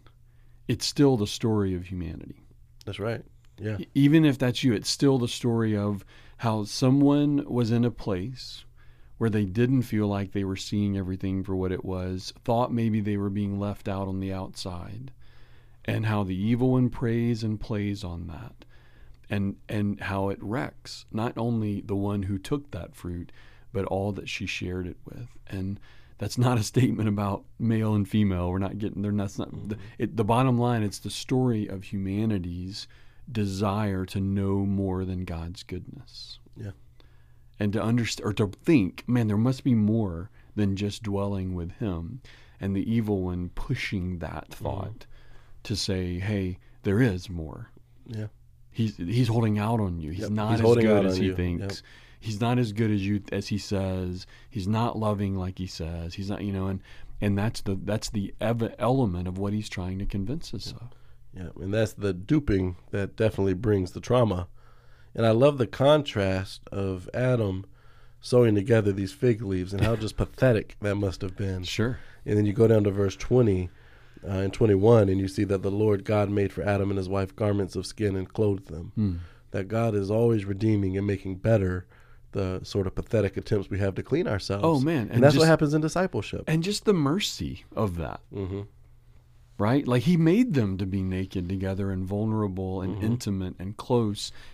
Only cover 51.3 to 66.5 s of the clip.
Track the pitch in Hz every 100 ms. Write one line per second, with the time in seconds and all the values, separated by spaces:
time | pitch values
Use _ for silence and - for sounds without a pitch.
51.3 | 90 90 87 98 - - - - - 110
52.3 | 104 117 123 120 104 113 104 95 104 -
53.3 | 101 - 101 - 98 95 92 90 90 -
54.3 | - - - 92 110 117 - 110 101 101
55.3 | 95 92 92 92 - 80 85 82 92 98
56.3 | 101 101 98 95 95 - - - - 104
57.3 | 101 107 - - 95 - 107 - 110 98
58.3 | - 110 117 113 - 110 135 117 87 90
59.3 | 92 101 104 104 - 90 92 98 101 98
60.3 | 156 - 110 - 120 120 - - - -
61.3 | - 87 - 90 104 110 - 101 90 98
62.3 | 151 147 98 92 90 - 107 95 - 110
63.3 | - 98 92 110 101 92 90 - 123 117
64.3 | 92 90 - - - - - - - 113
65.3 | 113 139 143 110 - 135 151 143 107 98
66.3 | 95 98